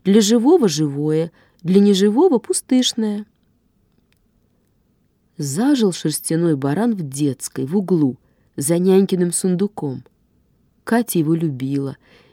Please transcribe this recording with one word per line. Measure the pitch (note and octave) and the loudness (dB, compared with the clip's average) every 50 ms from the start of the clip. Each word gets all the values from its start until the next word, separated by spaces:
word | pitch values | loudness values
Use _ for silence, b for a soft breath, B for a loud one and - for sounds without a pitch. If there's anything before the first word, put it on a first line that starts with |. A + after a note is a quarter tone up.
| b | b
Для | F#3 G3+ A3+ | 4 4 4
живого — | G#3 G3+ A#3 A#3+ A3 C#4+ F#4 F4 A#3+ | 4 4 2 2 4 4 4 4 4
живое, | F#3 C#3+ D3+ D#3 C#3+ C#3 C#3+ D3 D3+ D#3 D#3+ E3 D#3+ b b b b b b b | 2 0 0 -2 -2 -4 -4 -4 -2 -2 -2 -2 -4 b b b b b b b
для | D#3+ F#3 G3+ | 2 4 4
неживого — | G3+ G3+ G3 F#3 G3+ G#3 G3+ C4+ F#4 F#4 C#4 G#3+ | 6 4 4 4 2 2 4 4 2 4 2 0
пустышное». | - - F#4 - - - C4 B3+ B3 - - A#3 A3 G#3+ G#3 G#3 G#3 - _ _ _ _ _ _ _ _ _ _ _ _ _ _ _ _ _ _ _ _ _ _ _ _ _ _ _ _ _ _ _ _ _ _ _ _ _ _ _ _ _ | -2 -4 -6 -6 -4 0 0 0 0 0 -2 -4 -4 -4 -6 -8 -10 -14 _ _ _ _ _ _ _ _ _ _ _ _ _ _ _ _ _ _ _ _ _ _ _ _ _ _ _ _ _ _ _ _ _ _ _ _ _ _ _ _ _
Зажил | - D3+ C#3 C3 F3+ A#3+ C#4+ D4 B3+ A3 F#3+ E3 | -10 -8 -6 -4 -2 0 0 2 2 2 0 0
шерстяной | - - D#3 D3 - - - E3 E3 E3+ E3+ D3+ | -2 -6 -6 -6 -6 -6 -4 -2 0 0 0 0
баран | C3+ C#3 C#3 D3 F#3 A3+ A#3+ A3 | -2 -2 -2 -2 -2 -2 -2 -2
в | F#3+ D#3+ | -4 -6
детской, | C3+ C3 C#3 D3+ C#3 B2 - - - - C3 C3+ | -8 -6 -4 -2 -2 -4 -4 -10 -12 -10 -8 -6
в | C3 F3 | -4 -4
углу, | G#3+ F#3 E3+ F#3 D#3+ D3 B2+ A#2+ - _ _ _ _ _ _ _ | -4 -2 0 0 0 0 0 -2 -6 _ _ _ _ _ _ _
за | - C#3 D#3 E3+ | -6 -2 -2 0
нянькиным | E3+ F3+ F#3+ F#3+ F#3+ G3 F#3 F#3+ F3 F3+ F3 | 0 2 4 4 4 4 2 0 0 -2 -2
сундуком. | E3 - - F#3 F3+ E3+ G3 G3+ - - D#3+ C#3 B2+ B2+ - _ _ _ _ _ _ _ _ _ _ _ _ _ _ _ - | -2 -2 -2 -2 -2 -2 -2 -4 -6 -8 -10 -8 -8 -10 -14 _ _ _ _ _ _ _ _ _ _ _ _ _ _ _ -6
Катя | - A3+ A#3+ A#3 - - F3 | -2 -2 0 0 0 -2 -2
его | D3 D#3 E3 | 0 0 0
любила, | E3 E3+ D#3 C3+ B2 C3+ C3+ C#3 C#3 C#3 C3+ - - b b b b b b | 0 -2 -4 -4 -6 -6 -6 -4 -4 -6 -8 -10 -14 b b b b b b